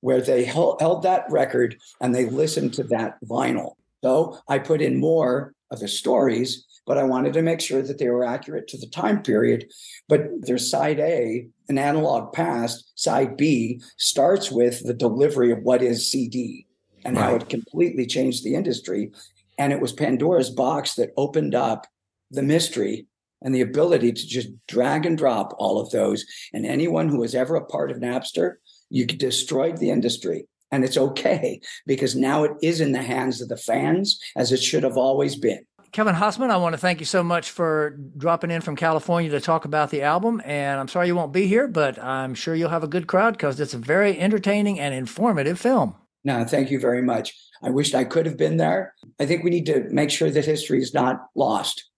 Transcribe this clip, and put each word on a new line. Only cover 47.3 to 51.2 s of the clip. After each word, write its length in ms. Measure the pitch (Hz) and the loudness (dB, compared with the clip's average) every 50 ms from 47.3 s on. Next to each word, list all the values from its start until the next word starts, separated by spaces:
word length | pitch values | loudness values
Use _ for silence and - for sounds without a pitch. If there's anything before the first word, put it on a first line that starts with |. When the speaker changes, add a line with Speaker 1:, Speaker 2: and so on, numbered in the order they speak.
| - - - _ _ - | -10 -16 -20 _ _ -10
Speaker 1:
I 80 | - 131 | -6 -2
wished 240 | 131 135 147 151 - | 0 0 0 2 2
I 120 | 131 127 | 0 0
could 200 | - - 165 160 | 0 0 0 0
have 120 | 165 147 127 | 0 0 0
been 200 | 156 156 160 165 | 0 0 2 2
there. 380 | 160 156 180 190 - - - _ - 113 - _ | 2 2 2 0 -2 -4 -12 _ -20 -20 -6 _
I 80 | - 139 | -2 0
think 160 | 175 170 165 | 0 0 0
we 80 | 175 | 0
need 160 | 175 175 160 147 | 0 0 0 2
to 180 | 156 139 113 - | 0 0 0 0
make 180 | - - 151 139 | 0 0 0 0
sure 220 | - - 165 156 | 0 0 0 2
that 140 | 139 151 143 | 2 2 2
history 360 | 151 151 151 - - 147 131 | 2 0 0 0 0 0 0
is 120 | 131 123 - | 0 0 0
not 340 | 143 127 127 127 127 | 0 2 2 0 -2